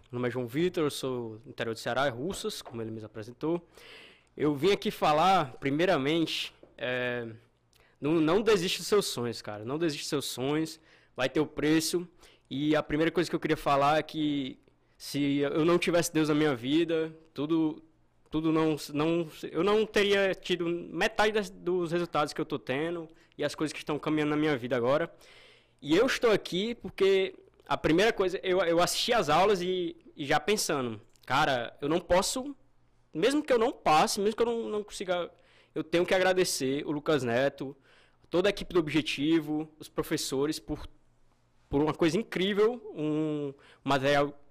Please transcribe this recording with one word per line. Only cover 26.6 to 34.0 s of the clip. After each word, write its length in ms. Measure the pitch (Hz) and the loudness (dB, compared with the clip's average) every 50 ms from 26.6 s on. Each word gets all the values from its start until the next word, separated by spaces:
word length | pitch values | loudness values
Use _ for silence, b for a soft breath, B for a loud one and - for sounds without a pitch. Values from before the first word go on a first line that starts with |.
| 208 233 233 | -2 -4 -6
porque 600 | - - 185 - - 196 190 196 190 190 - - - - - _ _ _ | -8 -12 -12 -2 2 4 4 4 4 2 0 -4 -12 -20 -20 _ _ _
a 120 | - 143 - | -6 -4 0
primeira 340 | - 160 156 175 208 233 | 2 2 4 4 4 4
coisa, 260 | 220 - 190 185 180 190 | 2 2 0 0 -2 -2
eu, 180 | - 190 180 190 | -2 0 0 2
eu 220 | 180 170 165 170 | 2 2 4 4
assisti 320 | 175 156 - - - 226 240 | 2 2 0 0 0 0 0
às 160 | 226 170 143 | 2 2 4
aulas 320 | 151 170 185 220 208 175 | 4 4 4 4 4 2
e, 340 | 175 180 185 185 175 165 - - _ - - | 0 -2 -2 -2 -4 -6 -8 -12 _ -18 -12
e 120 | - 143 | -8 -2
já 120 | 131 196 185 | 0 0 0
pensando, 640 | - - 214 208 - - 160 139 127 117 110 104 - _ _ _ _ | 2 2 0 0 0 0 0 0 -2 -2 -6 -8 -14 _ _ _ _
cara, 500 | - 127 143 156 147 131 120 117 - - - | -2 0 2 2 2 2 0 -2 -6 -8 -6
eu 80 | 143 143 | -2 -2
não 120 | 160 180 | 0 -2
posso, 540 | 175 - 175 185 196 - - 262 254 294 277 - _ _ _ _ _ _ _ _ _ _ - | 2 2 2 2 2 0 -2 -4 -6 -8 -12 -14 _ _ _ _ _ _ _ _ _ _ -2
mesmo 280 | 156 185 254 277 302 | 0 2 2 2 2
que 100 | 294 - | 2 2
eu 60 | 254 233 | 2 2
não 140 | 220 269 | 2 0
passe, 480 | - - - - 156 156 | -2 -2 2 4 6 6